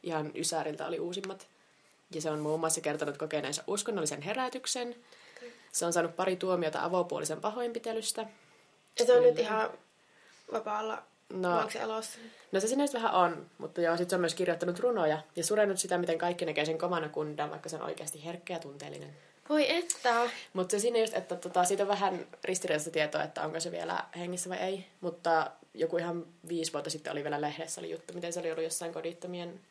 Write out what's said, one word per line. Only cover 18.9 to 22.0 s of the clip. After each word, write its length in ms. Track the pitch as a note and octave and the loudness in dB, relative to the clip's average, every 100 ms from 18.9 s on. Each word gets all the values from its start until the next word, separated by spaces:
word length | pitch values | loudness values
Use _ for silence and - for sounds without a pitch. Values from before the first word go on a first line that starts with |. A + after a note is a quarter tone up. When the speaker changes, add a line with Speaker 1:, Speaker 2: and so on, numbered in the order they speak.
| D3 D3 D3 - _ - | -12 -14 -18 -20 _ 0
Speaker 2:
Voi 220 | D4+ C#4+ | 4 4
että. 580 | E4+ F4 - B3 A#3 A#3+ - - | 2 0 0 2 4 2 -2 -8
Speaker 1:
Mut 180 | F#3+ F3+ | -4 0
se 80 | G#3 | 2
siinä 200 | A3+ A#3 | 2 2
just, 140 | A3 | 2
että 220 | F#3+ F#3 F3+ | 0 -4 -8
tota, 280 | F3+ F3+ F3+ | 0 2 4
siitä 180 | G3 | 4
on 40 | G3 | 2
vähän 400 | G3 | 2